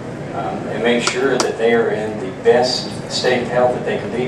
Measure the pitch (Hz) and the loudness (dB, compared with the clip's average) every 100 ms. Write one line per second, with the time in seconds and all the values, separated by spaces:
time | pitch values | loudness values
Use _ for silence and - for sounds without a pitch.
0 | - - - - - - - 107 117 120 | -10 -10 -8 -6 -4 -4 -4 0 2 2
1 | 117 123 131 123 107 101 113 117 107 104 | 2 0 2 2 0 0 2 4 2 0
2 | 110 104 95 - 117 120 - - - - | -2 -4 -6 0 4 4 4 0 -4 -8
3 | - - - 120 110 120 123 123 - 101 | -6 -2 0 0 0 2 2 2 -2 -4
4 | 104 117 | -2 -2